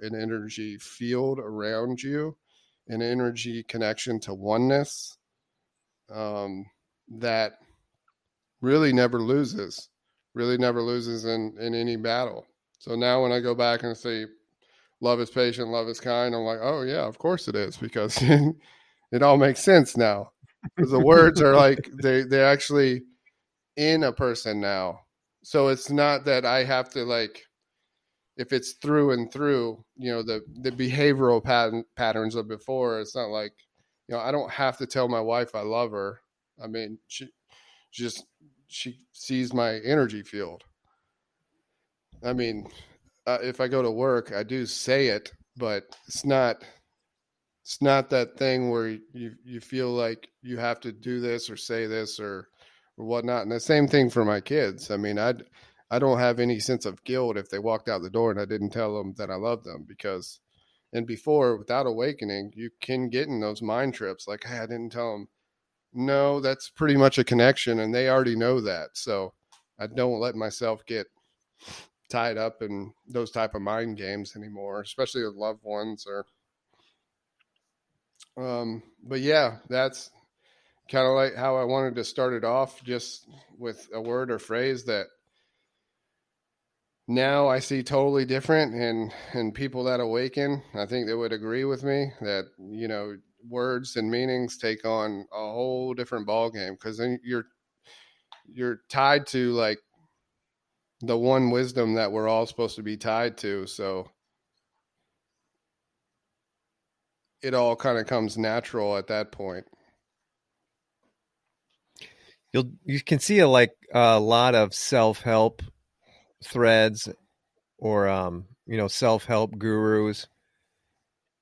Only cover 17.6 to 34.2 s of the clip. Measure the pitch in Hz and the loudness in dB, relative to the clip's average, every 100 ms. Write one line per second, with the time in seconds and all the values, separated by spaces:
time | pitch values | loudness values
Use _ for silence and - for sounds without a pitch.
17.6 | 101 - 110 117 104 - 127 147 147 - | -4 -6 -6 -4 -2 2 6 8 6 0
18.6 | _ _ _ _ _ 120 143 139 139 127 | _ _ _ _ _ 4 8 8 8 4
19.6 | - 180 127 120 113 101 101 _ - _ | 8 8 8 4 2 2 -4 _ -20 _
20.6 | 170 - 135 131 135 165 165 151 143 139 | -8 0 2 6 10 12 10 8 8 10
21.6 | 139 143 - 135 139 131 127 135 135 139 | 8 6 -2 -2 2 2 4 6 6 4
22.6 | - 143 135 123 123 _ _ _ _ _ | 2 4 4 2 -6 _ _ _ _ _
23.6 | _ - 151 160 139 113 131 113 113 104 | _ 0 2 4 2 0 -2 -2 -4 -2
24.6 | 101 98 92 - _ _ _ _ - 151 | -2 -2 -4 -6 _ _ _ _ -2 2
25.6 | 139 131 - 143 147 139 139 127 123 131 | 4 2 0 2 4 2 2 2 2 2
26.6 | 127 127 127 135 120 117 107 - - _ | 2 0 -2 -6 -2 -2 -4 -8 -20 _
27.6 | _ _ _ _ _ _ _ - 120 131 | _ _ _ _ _ _ _ -12 -4 -4
28.6 | 127 - 143 151 143 123 113 135 147 131 | -4 -6 0 4 4 2 -2 -4 0 0
29.6 | 117 110 - - 123 117 113 110 110 117 | -2 -8 -16 -10 -6 -4 -4 -6 -8 -8
30.6 | 127 123 127 135 147 135 127 117 131 120 | -6 -2 -2 2 4 4 4 4 4 2
31.6 | 113 117 113 - 113 110 110 117 107 107 | 2 -2 -8 -4 -2 0 -2 -4 -8 -10
32.6 | - 131 123 110 107 131 110 107 104 - | -6 -4 -2 -4 -6 -8 -6 -6 -8 -12
33.6 | _ _ _ _ - 120 | _ _ _ _ -10 -6